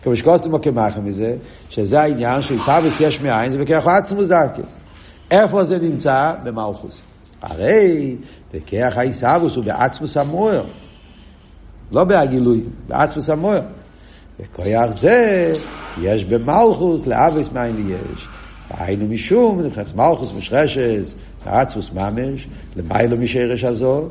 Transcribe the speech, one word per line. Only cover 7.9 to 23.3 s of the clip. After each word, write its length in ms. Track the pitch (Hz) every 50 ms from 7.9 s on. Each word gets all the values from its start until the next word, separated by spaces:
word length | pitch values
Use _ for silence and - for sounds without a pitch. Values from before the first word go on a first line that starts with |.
| 165 151 139 135 127 123 - - - - - - -
בכוח 440 | 82 - - 98 107 123 123 113
העיסאוווס 580 | 120 123 131 - - 123 120 147 175 170 147 -
הוא 80 | 131 110
בעצמוס 540 | 101 98 - 123 135 - - 156 123 -
המוער. 480 | 151 143 143 160 180 208 220 202 135 - - - - - - - - - - - - - - - - - - - - - - - - - -
לא 120 | - 135 180
בהגילוי, 580 | 180 202 175 147 131 127 127 123 123 120 110 - - - - -
בעצמוס 420 | - - - 147 170 - 151 139 -
המוער. 320 | 156 156 170 202 208 170 - - - - - - - - - - - - - - - -
וכוח 500 | - - - - 90 98 110 113 120 117
זה 640 | 107 98 120 170 226 247 233 214 196 185 175 165 160 156 151 - - - - - - 82
יש 220 | 85 95 107 110 95
במלכות, 840 | 92 113 117 117 131 156 202 233 226 185 131 170 180 165 147 -
להביס 420 | 131 113 113 135 165 156 156 143 -
מאין 380 | 123 123 120 117 113 107 104 95
יש. 380 | 92 90 98 - - - - - - - - - - - - -
היינו 380 | - - 85 90 101 101 107
משום, 500 | 107 113 110 - - 185 240 247 226 202
מבחינת 380 | 180 165 139 - 107 101 - -
מלכות 380 | 98 127 160 165 - 131 107 92
מושרשת, 840 | 104 98 - 120 135 156 135 - 139 123 117 110 104 92 87 - - - - - - -
בעצמוס 440 | 95 95 117 135 127 - 107 98 - -
ממש, 540 | 92 98 101 104 117 127 135 139 135 - - - - - - -
למיילו 420 | 92 87 82 92 104 117 117 120
משרש 460 | 117 123 113